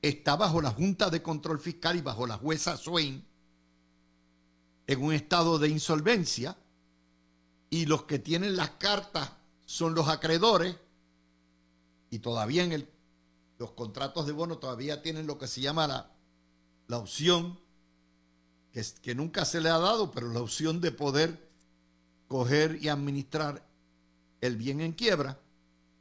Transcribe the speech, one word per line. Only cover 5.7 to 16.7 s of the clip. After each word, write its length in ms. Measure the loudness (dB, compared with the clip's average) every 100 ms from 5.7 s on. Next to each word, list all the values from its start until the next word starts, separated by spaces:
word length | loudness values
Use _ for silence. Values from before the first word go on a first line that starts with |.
| 0 0 0 2 2 0 -2 -6 -10 _ _ _ _ _ _ _ _ _ _ _
y 140 | 0
los 200 | 4 2
que 140 | 2 -4
tienen 380 | 0 0 0 -2
las 140 | -4
cartas 600 | -2 0 0 -2 -6 -6 -10 _ _ -10
son 280 | -2 0
los 140 | 2 2
acreedores, 680 | 2 2 4 6 4 2 -4 -14 _ _ _ _ _ _ _ _ _ _ _ _
y 120 | -8
todavía 440 | -4 -2 0 2
en 80 | 2
el, 160 | -2 -6 _ _ _ _ _ _ -12
los 140 | -12
contratos 520 | -8 -10 -6 -6 -4
de 80 | -4
bono 240 | -2 -4 -6
todavía 460 | -8 -6 -6 -6
tienen 240 | -6 -6 -6
lo 100 | -8
que 100 | -8
se 140 | -4
llama 260 | -2 0 0
la, 240 | -2 -8 _ _ _ _ _ _